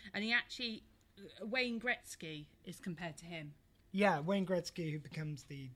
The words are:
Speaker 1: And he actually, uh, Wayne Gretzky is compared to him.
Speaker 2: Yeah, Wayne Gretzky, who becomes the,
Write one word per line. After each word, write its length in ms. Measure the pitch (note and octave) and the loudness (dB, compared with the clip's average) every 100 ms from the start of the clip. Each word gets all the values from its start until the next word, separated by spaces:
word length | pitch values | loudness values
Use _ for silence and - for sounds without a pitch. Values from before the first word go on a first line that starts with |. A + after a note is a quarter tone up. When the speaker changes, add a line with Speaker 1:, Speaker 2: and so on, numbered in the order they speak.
| G3+ | -6
Speaker 1:
And 100 | G3 | -2
he 80 | A3 | 2
actually, 520 | A#3+ - - A#3 A3 - - _ - | 2 0 -4 -4 -4 -12 -20 _ -18
uh, 300 | G3+ - G#3 | -18 -10 0
Wayne 320 | B3+ B3 A#3 | 2 2 2
Gretzky 680 | A#3+ A#3 - - D#3+ D3+ D3+ - | 0 -2 -4 -10 -6 -6 -10 -14
is 160 | - D#3+ | -14 -8
compared 380 | F#3+ E3 E3+ D#3 | -6 -4 -6 -8
to 80 | E3+ | -8
him. 280 | E3 D3+ D3 _ _ _ F#3+ | -8 -8 -12 _ _ _ 6
Speaker 2:
Yeah, 260 | G#3 D#3 | 6 6
Wayne 220 | D#3+ G3 F3+ | 4 2 4
Gretzky, 440 | F3+ E3 - D#3+ | 2 2 -4 -2
who 60 | D3+ | -2
becomes 460 | D3+ D#3+ D3+ D3 | -4 -6 -4 -6
the, 260 | - C#3 C3+ | -8 -10 -10